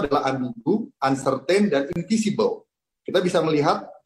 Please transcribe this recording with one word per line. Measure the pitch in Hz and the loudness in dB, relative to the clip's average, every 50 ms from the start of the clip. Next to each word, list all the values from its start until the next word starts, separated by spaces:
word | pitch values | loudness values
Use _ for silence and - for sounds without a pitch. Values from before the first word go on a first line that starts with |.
| 147 | 0
adalah | 143 139 147 - 135 | 0 0 0 0 0
ambigu, | 131 131 127 123 120 - - 151 202 220 - - _ - 139 | -2 -2 -4 -6 -8 -6 -2 0 0 0 -2 -6 _ -4 -2
uncertain, | 135 135 135 - 139 120 120 - - 180 202 208 | 0 0 0 0 -2 -2 -2 0 0 2 2 2
dan | 196 143 139 139 - - 170 | 2 2 0 -2 -2 -4 -6
invisible. | 170 - 220 226 214 202 - 220 208 - - - _ _ _ _ _ _ _ _ - | -4 0 0 0 2 0 0 2 0 0 0 -4 _ _ _ _ _ _ _ _ -10
Kita | - - 185 | -2 0 0
bisa | 180 175 180 175 160 | 0 2 0 2 0
melihat | 160 156 147 143 165 202 202 - - - - - | 2 2 2 2 2 2 0 -2 -12 -16 -10 -6